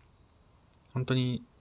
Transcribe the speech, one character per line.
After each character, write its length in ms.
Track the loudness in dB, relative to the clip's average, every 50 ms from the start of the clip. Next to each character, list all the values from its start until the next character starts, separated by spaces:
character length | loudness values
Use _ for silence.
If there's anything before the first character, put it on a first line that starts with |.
| -20 -20 _ -20 -20 -20 _ _ -20 -20 _ -20 _ _ -20 -20 _ _ -4
本 120 | -4 0
当 80 | 0 2
に 300 | 2 2 0 -2 -4 -6 -10 _ -20